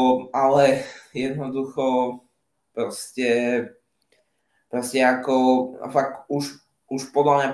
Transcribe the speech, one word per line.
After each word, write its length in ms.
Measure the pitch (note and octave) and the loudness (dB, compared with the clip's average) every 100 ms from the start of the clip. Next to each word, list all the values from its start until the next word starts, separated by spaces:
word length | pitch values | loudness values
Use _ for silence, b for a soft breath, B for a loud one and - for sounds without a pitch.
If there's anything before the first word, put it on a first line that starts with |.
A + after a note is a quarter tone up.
| B2+ B2+ - B2+ | 4 2 -2 0
ale 480 | C3+ C#3+ C#3 C3 - B B C#3 | 2 6 4 2 -4 B B -8
jednoducho 1040 | C3 C3+ C3+ C3 C3+ - C3 B2+ B2 B2+ _ _ _ _ _ - | -6 -6 -6 -6 -6 -2 0 0 0 -4 _ _ _ _ _ -6
proste, 540 | G#2 G2+ - - B2 A#2 A#2+ A#2+ A2 - _ _ _ _ _ _ _ _ _ | -6 -6 -10 -4 0 2 0 -2 -4 -12 _ _ _ _ _ _ _ _ _
proste 320 | B2 A#2+ C3 | -8 -4 0
ako 340 | B2+ B2+ - C3 B2+ B2+ - - C3 | 2 2 0 2 4 2 0 -8 -6
fakt 400 | C#3 C3 - - | -2 -2 -4 -6
už, 320 | C#3+ C#3+ - _ _ - | -6 -6 -12 _ _ -10
už 160 | C3+ - | -10 -4
podľa 240 | C#3+ D3 C#3+ | 0 2 4
mňa 80 | C3+ | 2